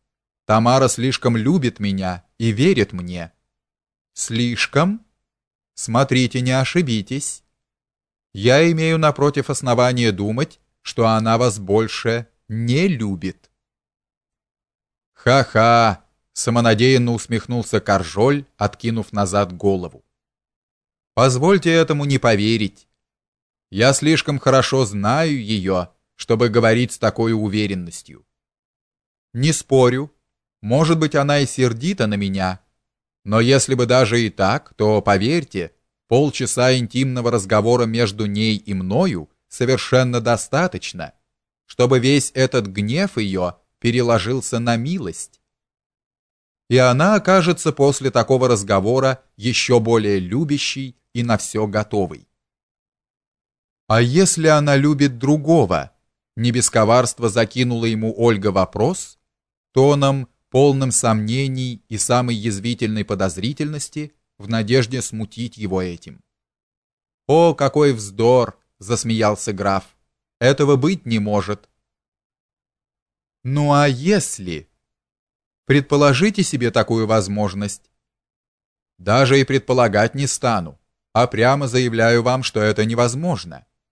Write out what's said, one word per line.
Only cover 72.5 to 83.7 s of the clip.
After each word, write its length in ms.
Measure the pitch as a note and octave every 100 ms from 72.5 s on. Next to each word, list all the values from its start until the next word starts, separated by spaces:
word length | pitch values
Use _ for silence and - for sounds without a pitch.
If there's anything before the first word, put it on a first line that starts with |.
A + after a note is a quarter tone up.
| _ _ _ _ _ _ _ _ _
"Ну 300 | B2 C#3 D3
а 140 | C#3+ D3
если? 800 | B2 D#3 G3+ - - F#2 D#2 - _ _ _ _ _ _ _ _ _ -
Предположите 800 | C#3 C3+ C#3+ C#3+ B2+ G3 G#3
себе 280 | F3 C3+ A#2
такую 360 | A#2 G#2+ A2+ G#2+
возможность". 800 | A2 G2 G#2 G#2 F#2+ G2+ - _ _ _ _ _ _ _ _ _ _ _ _
"Даже 400 | F2+ A#2 C3 C#3
и 40 |
предполагать 720 | C3 C3+ - B2+ A#2+ G2+ A2+
не 140 | C3+ C#3
стану, 520 | - B2+ G#2+ E2 C#2 _ _ _
а 120 | A2+ B2
прямо 400 | G#2 A#2+ C#3+ C#3
заявляю 540 | B2 B2 A2+ A2+ A#2+
вам, 220 | A#2 B2+
что 180 | B2 A2
это 240 | G#2+ G#2+ A2
невозможно". 800 | A#2 A#2+ B2+ F3 A#2+ F2 C2+ _